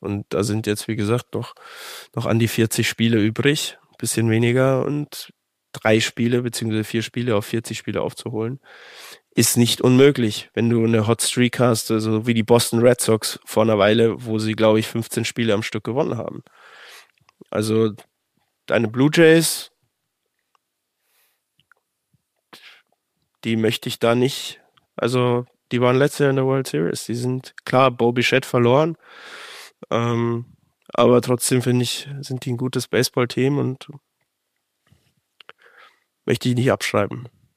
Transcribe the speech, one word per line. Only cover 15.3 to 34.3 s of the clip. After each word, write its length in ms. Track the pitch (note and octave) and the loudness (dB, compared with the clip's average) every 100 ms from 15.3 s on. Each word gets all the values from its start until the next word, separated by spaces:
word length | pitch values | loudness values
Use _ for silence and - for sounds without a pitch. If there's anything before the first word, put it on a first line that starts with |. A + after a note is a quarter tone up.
| - A2+ | -2 -2
am 80 | G2+ | -2
Stück 220 | - A2+ | -4 -8
gewonnen 320 | A2 B2+ - A2+ | -6 -4 -4 -6
haben. 260 | - - - _ - - - - - _ _ _ - | -8 -12 -18 _ -20 -20 -20 -20 -20 _ _ _ -8
Also 420 | G2+ G#2+ A2 A2 G2 - _ _ _ _ _ - | -4 0 0 0 -4 -16 _ _ _ _ _ -2
deine 220 | A2+ A2 | 0 0
Blue 220 | A#2+ C#3+ | 2 2
Jays, 580 | D#3 D#3+ E3 D#3+ - - _ _ _ _ _ _ _ _ _ _ _ _ _ _ _ _ _ _ _ _ _ _ _ _ _ _ _ _ - - - _ _ _ _ _ _ | 6 8 6 4 -4 -10 _ _ _ _ _ _ _ _ _ _ _ _ _ _ _ _ _ _ _ _ _ _ _ _ _ _ _ _ -20 -20 -20 _ _ _ _ _ _
die 100 | A#2 | -4
möchte 340 | A2+ A2 - B2 | 0 0 -2 -8
ich 120 | - | -2
da 160 | A#2 A#2+ | 0 2
nicht, 440 | B2+ - - - _ _ _ - | 0 -2 -12 -16 _ _ _ -6
also 500 | A#2 B2+ B2 A#2+ B2+ _ _ | -2 0 0 -2 -4 _ _
die 100 | B2 | 0
waren 160 | B2 B2+ | 2 4
letztes 220 | C#3+ - | 2 2
Jahr 120 | C#3+ | 0
in 60 | C3+ | 2
der 100 | C3 | 0
World 200 | C3+ C3 | -2 -2
Series, 380 | D3 E3 - | -4 -4 -4
die 100 | - | -6
sind, 400 | A#2 B2+ B2+ - - | -6 -4 -6 -10 -14
klar, 280 | - B2+ C3 | 0 2 2
Bo 180 | A#2+ A#2 | 2 2
Bichette 380 | A#2+ A#2 C3 - | 2 2 0 0
verloren, 480 | B2+ A#2 C3+ D#3+ D#3+ _ - - - - - - _ - | 2 4 4 2 -4 _ -20 -20 -20 -18 -20 -20 _ -4
ähm, 580 | A2+ A#2 A#2 A#2 A#2 B2 _ _ _ - | -2 0 0 -2 -4 -8 _ _ _ -6
aber 340 | - A#2+ B2 | 2 4 4
trotzdem 400 | A#2+ B2 - B2+ | 2 -2 0 0
finde 220 | B2 B2 | 2 0
ich, 240 | A#2+ - C#3+ C#3+ | 0 -6 -10 -14
sind 220 | C#3 B2+ | -10 -10
die 80 | C3 | -6
ein 20 | A#2+ | -6
gutes 320 | C3 B2+ - | -4 -6 -2
Baseball-Team 680 | A2 B2 - A#2+ - C3 C#3+ | -2 0 -2 -2 0 -2 0
und 300 | B2+ C3 - C#3+ _ _ _ | -4 -6 -14 -20 _ _ _